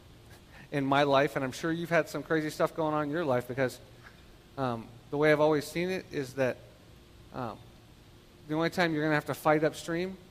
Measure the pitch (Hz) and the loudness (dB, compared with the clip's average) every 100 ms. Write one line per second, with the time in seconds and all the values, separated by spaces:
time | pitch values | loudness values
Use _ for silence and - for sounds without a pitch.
0 | - - - - - - - 143 135 139 | -20 -20 -20 -20 -20 -20 -6 -4 2 4
1 | 143 135 147 147 131 - 170 165 165 165 | 6 4 4 0 -6 -4 -4 -4 0 0
2 | 151 151 - 160 156 151 160 - 156 151 | 0 -6 -2 -2 -2 -2 -2 0 -2 0
3 | 147 156 156 123 120 123 127 - - - | -2 -2 0 0 -2 -2 -2 -2 -20 -20
4 | - - - - - - 127 113 107 - | -20 -20 -20 -20 -20 -6 -4 -4 -10 -18
5 | - 147 151 147 151 151 135 170 180 185 | -8 2 4 6 6 4 0 -6 -4 -4
6 | - 151 127 127 127 - - - - - | -6 -8 -8 -2 -2 -2 -12 -20 -20 -20
7 | - - - 131 117 101 - - - - | -20 -20 -16 -10 -10 -10 -18 -20 -20 -20
8 | - - - - - 156 165 185 170 151 | -20 -20 -20 -20 -6 -2 -2 0 0 2
9 | 156 151 147 131 160 156 151 151 - 170 | 2 0 0 -2 2 4 2 -2 -6 -4
10 | 185 185 - | -4 -8 -18